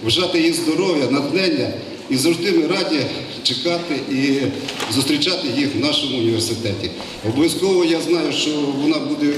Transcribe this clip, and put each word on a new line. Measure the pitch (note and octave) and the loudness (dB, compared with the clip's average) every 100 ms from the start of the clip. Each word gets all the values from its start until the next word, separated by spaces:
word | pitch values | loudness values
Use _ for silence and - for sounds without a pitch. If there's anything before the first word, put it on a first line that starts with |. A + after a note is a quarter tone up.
бажати | A2 D3+ F3+ F3 | 0 0 2 2
їй | E3 | 2
здоров'я, | D#3 D3+ D#3+ F#3+ D#3 B2+ | 2 0 2 2 2 2
натхнення, | C#3 C#3+ F3+ F#3+ D3 A#2 - - - - | 2 0 0 2 0 -2 -4 -10 -12 -2
і | C3+ | 2
завжди | D3+ E3 F#3+ | 2 2 2
ми | E3+ D3+ | 2 2
раді | F#3+ F3+ D#3 A#2 - - - | 0 0 0 -2 -4 -10 -4
чекати | - B2+ F3 E3+ E3+ C#3 - | -2 -2 0 -2 -2 -4 -2
і | C3+ C#3 C#3 B2 - - - - | 0 2 2 0 -4 -8 -6 -2
зустрічати | A#2 C3+ D3 F3+ F3+ C#3 B2 | -2 0 0 0 0 -2 0
їх | C#3 - | 0 0
в | |
нашому | C#3+ C#3 C#3 B2+ | 0 0 -2 0
університеті. | A2+ A2 - G#2+ G#2+ G2+ - - - - G#2+ | 2 2 -2 -2 -4 -4 -6 -8 -12 -6 -2
Обов'язково | B2+ E3 E3+ F#3 F#3 E3+ | 2 2 2 2 4 4
я | E3 | 2
знаю, | D3+ E3+ D3+ | 2 2 2
що | C#3 D3+ D3+ C#3+ C3+ | 0 0 0 0 0
вона | D#3 D3+ | 0 0
буде | C#3+ C#3+ D3 | -2 0 0